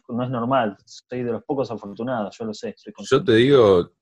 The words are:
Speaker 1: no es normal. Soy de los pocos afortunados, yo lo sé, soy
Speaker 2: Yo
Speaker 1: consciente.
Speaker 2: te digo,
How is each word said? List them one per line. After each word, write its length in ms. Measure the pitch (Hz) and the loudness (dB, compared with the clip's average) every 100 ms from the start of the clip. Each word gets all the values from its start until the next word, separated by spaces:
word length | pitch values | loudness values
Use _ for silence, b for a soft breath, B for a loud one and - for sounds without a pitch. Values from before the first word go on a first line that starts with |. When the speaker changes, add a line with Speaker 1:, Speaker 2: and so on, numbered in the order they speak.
| - | -10
Speaker 1:
no 120 | 120 | -8
es 60 | 127 | -6
normal. 480 | 127 117 135 110 98 _ | -4 -2 0 -2 -6 _
Soy 380 | - - 127 | -20 -12 -8
de 80 | 120 | -6
los 120 | 110 - | -6 -6
pocos 260 | 139 117 | -6 -6
afortunados, 680 | 107 101 98 120 123 98 - | -8 -12 -10 -8 -6 -8 -10
yo 80 | 110 | -12
lo 80 | |
sé, 220 | 104 110 - | -10 -12 -14
soy 140 | 107 | -18
Speaker 2:
Yo 40 | - | -14
Speaker 1:
consciente. 340 | 101 135 95 | -2 0 4
Speaker 2:
te 60 | 110 | 4
digo, 520 | 127 139 107 90 85 _ | 6 6 6 4 2 _